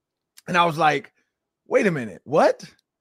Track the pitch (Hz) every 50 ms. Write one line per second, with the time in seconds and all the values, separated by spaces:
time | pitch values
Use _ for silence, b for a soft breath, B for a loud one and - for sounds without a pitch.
0 | _ _ _ _ _ _ _ _ - - 175 175 170 170 151 160 160 151 147 139
1 | 139 - _ _ _ _ _ _ _ _ _ _ _ - - 269 247 190 165 139
2 | 117 104 85 - _ - 139 175 254 320 - - - - _ _ _ _ _ _